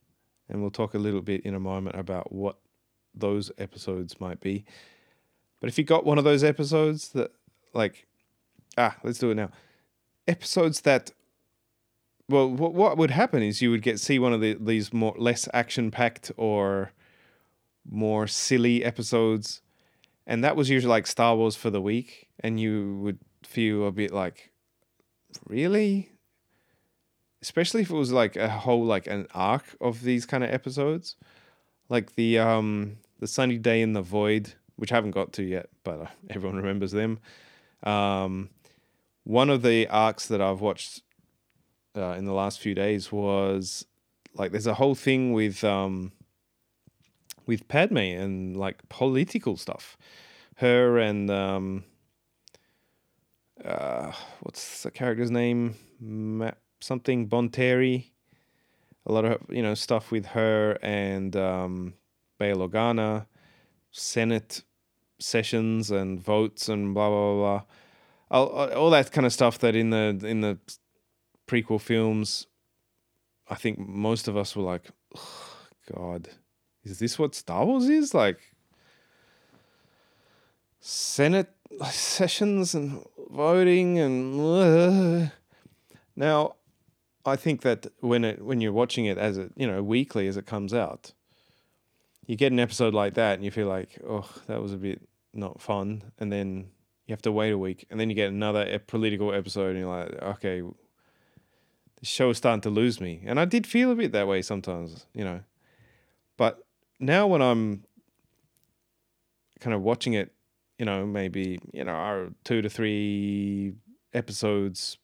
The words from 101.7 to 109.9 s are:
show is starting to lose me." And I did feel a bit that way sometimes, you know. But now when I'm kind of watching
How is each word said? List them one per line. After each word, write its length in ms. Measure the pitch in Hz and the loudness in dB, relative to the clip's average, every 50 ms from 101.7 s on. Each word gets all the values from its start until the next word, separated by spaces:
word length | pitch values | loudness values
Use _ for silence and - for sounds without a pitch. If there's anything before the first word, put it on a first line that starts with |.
| _ _ _ _ _ _ - | _ _ _ _ _ _ -10
show 240 | - - - 135 127 | -8 0 2 2 2
is 80 | 120 113 | 2 2
starting 220 | - 127 117 107 101 | 2 2 2 2 0
to 80 | 107 | 0
lose 300 | 104 104 117 123 113 - | 0 2 2 2 0 -2
me." 220 | 95 87 82 82 92 | -6 -8 -8 -10 -8
And 120 | 104 120 143 | -4 0 0
I 60 | 165 | 0
did 220 | 180 202 240 208 | 2 2 0 0
feel 240 | - - 233 247 254 | 0 0 2 2 2
a 40 | 247 | 2
bit 160 | 226 226 143 117 | 0 -2 0 0
that 160 | 104 101 98 | 0 0 2
way 140 | 98 95 92 | 0 -2 -2
sometimes, 640 | - 107 98 92 - 90 87 85 82 82 80 - _ - | -4 -6 -6 -6 -6 -8 -8 -8 -10 -14 -18 -20 _ -10
you 120 | 113 104 | -8 -6
know. 160 | 92 90 90 98 _ _ _ _ _ _ _ _ _ _ _ _ _ _ _ _ _ _ | -6 -8 -8 -12 _ _ _ _ _ _ _ _ _ _ _ _ _ _ _ _ _ _
But 280 | - 120 113 - - - _ _ _ _ _ _ _ | 0 0 0 0 -2 -10 _ _ _ _ _ _ _
now 260 | 131 131 156 185 208 | 0 2 4 4 4
when 160 | 202 180 156 135 | 4 4 4 4
I'm 420 | 127 120 113 110 107 104 98 - _ _ _ _ _ _ _ _ _ _ _ _ _ _ _ _ _ _ _ _ _ _ _ _ _ _ _ _ _ _ _ _ _ _ _ | 4 4 2 0 -2 -4 -6 -10 _ _ _ _ _ _ _ _ _ _ _ _ _ _ _ _ _ _ _ _ _ _ _ _ _ _ _ _ _ _ _ _ _ _ _
kind 140 | - 120 113 | -4 -2 -2
of 80 | 101 95 | 0 2
watching 320 | 107 | 0